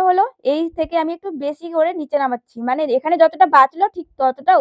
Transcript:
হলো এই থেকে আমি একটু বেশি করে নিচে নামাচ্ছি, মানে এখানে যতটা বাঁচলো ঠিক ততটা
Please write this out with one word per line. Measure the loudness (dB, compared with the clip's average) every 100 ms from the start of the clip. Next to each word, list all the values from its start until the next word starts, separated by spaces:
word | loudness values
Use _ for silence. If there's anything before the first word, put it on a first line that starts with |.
| 0
হলো | 2 0 -4 -4
এই | -2 -4 -6
থেকে | -4 -4
আমি | -4 -6
একটু | -10 -8
বেশি | -8 -8 -6 -2
করে | -2 -2
নিচে | -6 -4
নামাচ্ছি, | -2 -6 _ -10 -6
মানে | -4 -2 -2
এখানে | 0 2
যতটা | 2 2 4 4
বাঁচলো | 4 2 -4 -4
ঠিক | -14 -4
ততটা | -2 -2 0 2